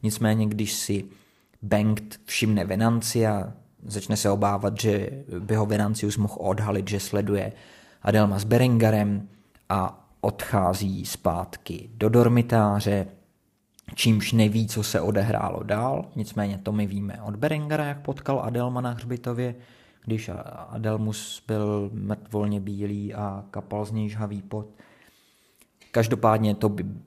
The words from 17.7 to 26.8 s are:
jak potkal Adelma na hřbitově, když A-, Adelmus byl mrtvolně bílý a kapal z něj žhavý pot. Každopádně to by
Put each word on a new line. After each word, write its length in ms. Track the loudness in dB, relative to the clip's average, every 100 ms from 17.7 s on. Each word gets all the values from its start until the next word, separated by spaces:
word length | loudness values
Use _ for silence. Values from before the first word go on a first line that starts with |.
| -2
jak 160 | -2 -4
potkal 400 | -6 -6 -2 -2
Adelma 400 | 0 -2 -2 -2
na 100 | -4
hřbitově, 640 | -6 -6 -6 -4 -4 -4 -6 -16 -20 _ _
když 240 | -4 -4 -4
A-, 120 | -10 -12 -14 -12
Adelmus 720 | -4 -2 0 -2 -4 -10 -14 -4
byl 440 | -2 0 -2 -4
mrtvolně 680 | -6 -6 -6 -4 -2 0 -2
bílý 540 | -4 -6 -6 -4 -6
a 300 | -6 -6 -8 -10
kapal 340 | -12 -8 -6
z 80 | -4
něj 160 | -4 -4
žhavý 340 | -4 -6 -8
pot. 240 | -8 -10 -10 -16 -20 _ _ _ _ _ _ _ _ _ -4
Každopádně 640 | 0 2 4 4 4 2
to 140 | 2 0
by 160 | 0